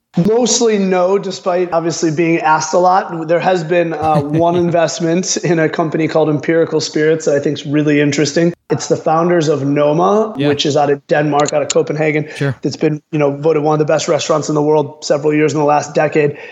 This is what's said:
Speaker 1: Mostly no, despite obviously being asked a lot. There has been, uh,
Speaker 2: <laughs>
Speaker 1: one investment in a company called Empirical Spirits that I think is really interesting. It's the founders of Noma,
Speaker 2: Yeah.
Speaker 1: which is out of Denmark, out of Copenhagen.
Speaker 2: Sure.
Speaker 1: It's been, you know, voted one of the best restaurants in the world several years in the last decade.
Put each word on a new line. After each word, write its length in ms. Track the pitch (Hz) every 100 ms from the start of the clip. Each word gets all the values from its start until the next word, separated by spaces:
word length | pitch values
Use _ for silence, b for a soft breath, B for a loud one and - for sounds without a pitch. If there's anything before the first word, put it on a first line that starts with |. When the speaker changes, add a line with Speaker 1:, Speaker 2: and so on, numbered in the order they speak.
| _ 175
Speaker 1:
Mostly 600 | 202 233 226 - 226 202
no, 400 | 190 185 180 196
despite 540 | 185 185 190 180 175
obviously 400 | 165 165 156 165
being 280 | 151 165 165
asked 340 | 156 156 -
a 40 | 180
lot. 520 | 180 190 214 165 160
There 100 | 170
has 240 | 175 185
been, 300 | 160 175 170
uh, 260 | 151 156 151
Speaker 2:
<laughs> 0 |
Speaker 1:
one 340 | 143 156 170 175
investment 800 | 170 170 160 - 165 175 185 -
in 200 | 165 165
a 120 | 156
company 400 | 170 160 160 156
called 180 | 160 156
Empirical 540 | 147 - 165 156 156
Spirits 420 | - 156 156 160
that 100 | 160
I 40 | 139
think 200 | 160 139
is 60 |
really 360 | 147 151 151 147
interesting. 520 | 147 147 139 175 170 - -
It's 200 | 156 -
the 80 | 156
founders 500 | 165 165 175 175 151
of 180 | 143
Noma, 680 | 139 147 147 156 190 214 220 135
Speaker 2:
Yeah. 120 | 143
Speaker 1:
which 160 | -
is 100 | 151
out 140 | 143 143
of 160 | 139 -
Denmark, 460 | 151 151 143 147
out 80 | 151
of 80 | 131
Copenhagen. 580 | 165 151 151 156 151 151
Speaker 2:
Sure. 180 | - 139 120
Speaker 1:
It's 120 | 147 -
been, 240 | 156 151 -
you 80 | 151
know, 180 | 143 143
voted 260 | 160 151
one 100 | 151
of 60 | 151
the 60 | 151
best 180 | 151 -
restaurants 400 | 143 - 156 147
in 60 |
the 60 | 151
world 400 | 151 151 139 -
several 280 | - 147 151
years 200 | 151 151
in 60 | 151
the 60 |
last 300 | 147 147 -
decade. 420 | 170 151 156 147 - B